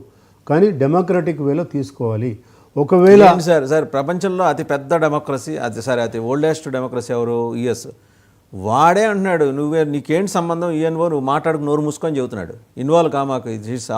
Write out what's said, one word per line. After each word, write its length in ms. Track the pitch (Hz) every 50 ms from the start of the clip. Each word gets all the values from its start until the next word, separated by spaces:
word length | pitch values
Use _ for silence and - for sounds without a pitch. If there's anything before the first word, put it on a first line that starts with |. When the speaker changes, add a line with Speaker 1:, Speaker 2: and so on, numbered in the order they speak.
| - - _ _ _ _ _ _ -
Speaker 1:
కానీ 240 | - 175 170 202 214
డెమోక్రటిక్ 680 | 170 123 135 139 165 185 185 185 175 180 156 170 156 147
వేలో 220 | 139 139 139 170 170
తీసుకోవాలి. 760 | - - 143 127 - - - 123 113 110 107 123 123 104 - - _ _ _ _ _ -
ఒకవేళ 460 | 139 147 - 185 175 180 190 202 202 202
Speaker 2:
ఏంటి 200 | 180 175 180 156
సార్, 240 | 175 165 151 131
సార్, 180 | 131 156 160 143
ప్రపంచంలో 580 | - - 139 139 156 180 180 196 196 180 185 180
అతి 200 | 156 143 160 151
పెద్ద 320 | 156 147 139 135 135 170
డెమోక్రసీ, 640 | 160 160 151 147 147 151 151 139 123 - 156 156
అది, 240 | - 123 117 107 113
సారీ, 200 | 110 135 123 120
అతి 180 | 113 113 117 113
ఓల్డెస్ట్ 500 | 113 120 135 147 151 160 156 156 - 147
డెమోక్రసీ 440 | 131 127 127 123 123 123 110 131 123
ఎవరు? 420 | 120 117 120 120 117 117 117 117
యుఎస్. 320 | 117 120 120 107 - - 135 - _ _ _ _ _ _ _ _ _ _ _ -
వాడే 520 | 95 95 107 117 139 160 170 180 202 220
అంటున్నాడు, 400 | 220 202 196 190 190 175 160 147
"నువ్వే, 380 | 139 135 143 151 147 160 160 156
నీకేంటి 480 | 147 143 143 - - 156 175 202 190
సంబంధం, 400 | - 180 170 170 165 170 175 170
యుఎన్ఓ, 380 | 160 156 160 165 165 160 170 170
నువ్వు 160 | 156 139 131
మాట్లాడుకు, 380 | 135 143 151 - 165 156 147 147
నోరు 180 | 143 147 151
మూసుకొని," 360 | 151 147 143 - 170 165 151
చెబుతున్నాడు. 360 | 135 127 113 120 101 87 - - - - _ - 117
"Involve 280 | 127 143 165 170 165 147
కామాకు, 400 | 143 139 139 139 131 123 107 117
it 120 | 110 107
is 200 | 104 113 127 120 - - 113